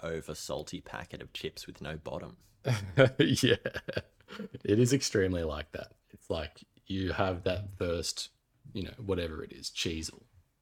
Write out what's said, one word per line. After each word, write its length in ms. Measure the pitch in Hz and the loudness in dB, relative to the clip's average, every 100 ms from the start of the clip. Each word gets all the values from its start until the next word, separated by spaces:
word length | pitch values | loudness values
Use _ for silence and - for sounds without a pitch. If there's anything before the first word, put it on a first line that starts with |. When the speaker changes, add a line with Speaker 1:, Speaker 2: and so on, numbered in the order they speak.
Speaker 1:
over 320 | 85 82 - | -6 -6 -6
salty 480 | - - - - 85 | -10 -6 -6 -6 -10
packet 400 | - - - - | -10 -12 -10 -12
of 120 | 67 | -12
chips 340 | - 80 - - | -8 -8 -8 -14
with 140 | - | -10
no 160 | 71 78 | -8 -8
bottom. 400 | - 78 90 - _ _ - | -8 -8 -10 -16 _ _ 0
Speaker 2:
<laughs> 520 | 110 95 - 127 - | 0 0 6 6 8
Yeah. 360 | 131 131 123 117 - - - - - _ - - 202 - | 4 6 6 4 2 -8 -6 -8 -8 _ -18 -12 -12 -6
It 160 | - 107 | 2 6
is 140 | 120 | 6
extremely 500 | 135 - 107 92 87 | 6 2 2 2 2
like 280 | 80 73 - | 0 -4 -6
that. 220 | - - _ _ | -8 -10 _ _
It's 180 | - - | -18 -6
like 340 | 85 76 - - _ - | -4 -4 -12 -20 _ -6
you 280 | 95 92 | -2 -2
have 300 | 87 98 87 | 2 0 2
that 260 | 92 90 98 - | -2 -2 -4 -4
first, 520 | 90 85 - - - _ _ _ - | 0 0 -2 -6 -8 _ _ _ -12
you 100 | 104 | -8
know, 100 | 87 - | -8 -8
whatever 460 | 101 90 82 78 | -2 0 0 -4
it 80 | - | -10
is, 160 | - - | -10 -10
Cheezel. 540 | - 92 80 80 - - - _ _ | -2 -2 -2 -6 -10 -20 -20 _ _